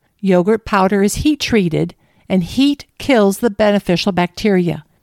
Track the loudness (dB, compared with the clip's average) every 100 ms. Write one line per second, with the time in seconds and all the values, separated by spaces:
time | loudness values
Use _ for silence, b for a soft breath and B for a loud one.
0 | _ _ 0 2 2 -2 -2 0 0 2
1 | 0 0 -2 -2 0 0 0 -2 -4 -8
2 | _ _ -4 -2 -2 0 0 0 -8 -8
3 | 0 2 2 0 -2 0 0 0 0 -2
4 | -2 -2 -4 -2 0 0 0 -4 -10 _